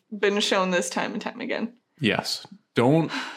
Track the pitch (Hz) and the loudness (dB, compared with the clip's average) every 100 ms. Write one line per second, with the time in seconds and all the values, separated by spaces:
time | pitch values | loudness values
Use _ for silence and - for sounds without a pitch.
0 | _ 208 202 202 208 202 185 180 180 - | _ 0 0 2 2 2 2 2 0 -2
1 | - 214 - - - - 226 - _ - | -4 -6 -8 -8 -6 -4 -6 -8 _ -2
2 | 113 90 - - - - _ - 120 160 | 0 2 -2 -8 -10 -20 _ 2 4 4
3 | 151 269 - | 2 -4 -8